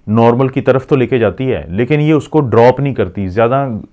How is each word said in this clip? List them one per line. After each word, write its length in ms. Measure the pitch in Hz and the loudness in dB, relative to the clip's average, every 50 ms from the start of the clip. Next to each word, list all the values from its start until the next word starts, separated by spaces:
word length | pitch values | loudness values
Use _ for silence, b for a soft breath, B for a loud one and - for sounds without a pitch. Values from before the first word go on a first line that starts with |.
| - 104 | -6 -2
नॉर्मल 400 | 107 117 117 117 120 123 135 131 | 0 2 4 4 2 2 0 -2
की 120 | 131 131 | -2 -2
तरफ 260 | 107 131 123 131 - - | 0 0 0 0 0 -2
तो 80 | 151 | 0
लेके 220 | 131 120 113 135 120 | 0 0 0 0 0
जाती 260 | 110 98 85 - 131 | 0 0 -2 -4 -4
है, 320 | 131 107 78 71 78 90 | -4 -4 -6 -6 -6 -4
लेकिन 240 | 104 - - 156 147 | -4 -2 0 0 0
ये 120 | 151 151 | 2 2
उसको 280 | 156 147 - - 156 156 | 0 0 0 0 0 0
ड्रॉप 400 | 143 110 107 113 120 127 123 - | 0 2 4 4 6 4 4 2
नहीं 140 | 143 139 117 | -2 -4 -2
करती, 340 | 117 98 90 - 101 98 92 | -4 -4 -4 -6 -6 -8 -4
ज़्यादा, 340 | 90 113 113 117 131 139 139 131 110 98 - - | -2 0 0 0 0 -2 -2 -4 -8 -10 -12 -14